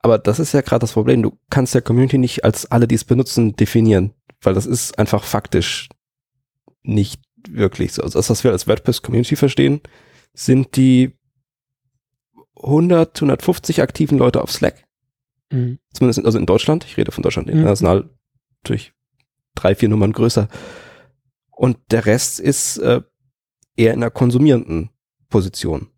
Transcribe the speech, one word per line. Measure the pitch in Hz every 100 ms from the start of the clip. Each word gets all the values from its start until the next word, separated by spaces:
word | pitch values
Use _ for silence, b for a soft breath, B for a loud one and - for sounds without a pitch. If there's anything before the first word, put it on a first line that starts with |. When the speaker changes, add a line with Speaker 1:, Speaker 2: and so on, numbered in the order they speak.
Speaker 1:
Aber | 131 110
das | - 123
ist | 156
ja | 143
gerade | - 120
das | 117
Problem. | - 107 127
Du | 107 - _
kannst | 139 127
ja | 127
Community | - 120 131 131
nicht | 127 -
als | 113 - -
alle, | 120 117
die |
es | 117
benutzen, | - 117 123 - 113 -
definieren, | 107 117 113 98 98 _ _ _
weil | -
das | 95 123
ist | 127 - -
einfach | 107 101
faktisch | - 104 - 90 - - - _ _ _ _ _ _ _ _ _
nicht | - 104 95 - _ _ -
wirklich | 98 98 - -
so. | -
Also | - -
das, | -
was | 113
wir | 127
als | 92 -
WordPress-Community | - - 120 - 117 123
verstehen, | 151 139 135 135 147 b b b b b
sind | - - 131 131 -
die | 131 127 127 _ _ _ _ _ _ _ _ _ _ _ _ _ _ -
hundert, | - 147 175 170 165 -
hundertfünfzig | 143 - - 151 - 170
aktiven | 151 - 156 139
Leute | 123 -
auf | -
Slack. | - - - _ _ _ _ _ _ _
Speaker 2:
Mhm. | 131 123 131 _
Speaker 1:
Zumindest | - 127 113
in, |
also | 113 110
in | -
Deutschland. | 101 - 160
Ich | - -
rede | -
von | -
Deutschland. | - - -
Speaker 2:
Mhm. |
Speaker 1:
International | 156 156 98 87 92 - _ _ _ _ _
natürlich | - 110 - _ _ _ _ _ _ -
drei, | 90
vier | 101 107
Nummern | 107 98
größer. | 110 117 117 107 B B B B B B _ _ _ _
Und | - 127 117 _
der | 113 107
Rest | 110 - -
ist, | - 135 - -
äh, | - 123 - _ _ _ _ _ _ -
eher | 113
in | 117
einer | 117
konsumierenden | - 123 127 151 127 - 82 104 _ _ _ _
Position. | 110 92 - 82 76 -